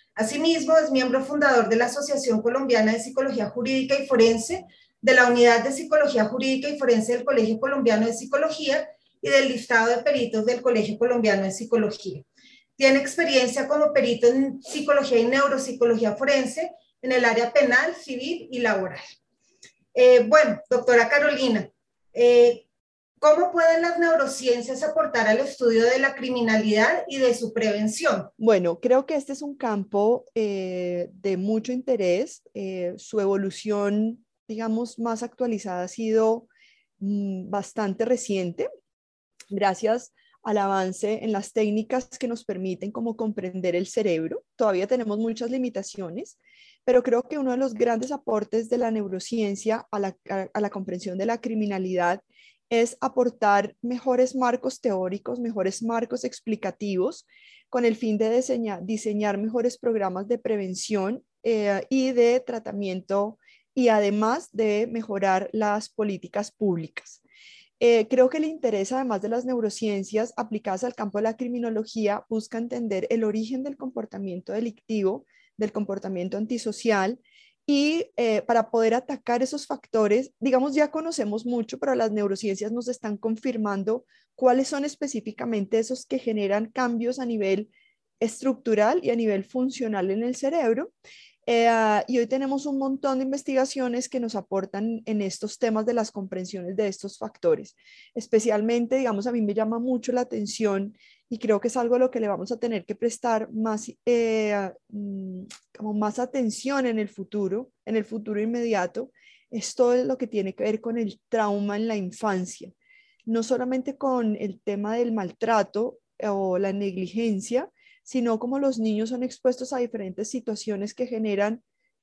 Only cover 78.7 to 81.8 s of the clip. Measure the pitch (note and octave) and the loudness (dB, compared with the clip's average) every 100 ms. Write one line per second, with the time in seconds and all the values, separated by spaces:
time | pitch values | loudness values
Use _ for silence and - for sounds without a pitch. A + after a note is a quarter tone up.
78.7 | A#3 A3+ A#3 B3+ - - A#3+ C4 D4 - | 2 2 2 -2 -8 -2 0 0 -4 -8
79.7 | C#4 - A3+ G#3 A3 C4+ _ C4 B3+ C#4+ | -10 -2 2 4 2 0 _ 2 2 2
80.7 | C#4 D4 D#4 E4 D#4+ G#3 G#3+ A#3+ A#3+ A3 | 2 0 0 -4 -4 -4 -4 -4 -4 -4
81.7 | B3+ | -4